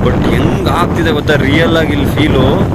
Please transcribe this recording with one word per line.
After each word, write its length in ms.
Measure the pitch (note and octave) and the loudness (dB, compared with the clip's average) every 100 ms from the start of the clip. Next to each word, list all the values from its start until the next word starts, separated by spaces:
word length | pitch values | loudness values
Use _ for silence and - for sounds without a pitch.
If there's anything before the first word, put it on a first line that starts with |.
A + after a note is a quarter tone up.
But 260 | - - - | 0 0 0
ಹೆಂಗ್ 380 | - - - - | 0 0 0 -2
ಆಗ್ತಿದೆ 420 | D#3 F3 - E3 | -2 -2 -2 -2
ಗೊತ್ತಾ 240 | D3+ C3+ | -2 0
ರಿಯಲ್ 420 | D3 C#3+ D3 E3 E3 | 0 2 2 2 0
ಆಗಿ 160 | D#3 | 0
ಇಲ್ಲಿ 140 | D3 C3+ | 0 -2
ಫೀಲು? 540 | D3+ D3+ C#3 C3+ E3+ F#3+ | 0 0 2 2 2 0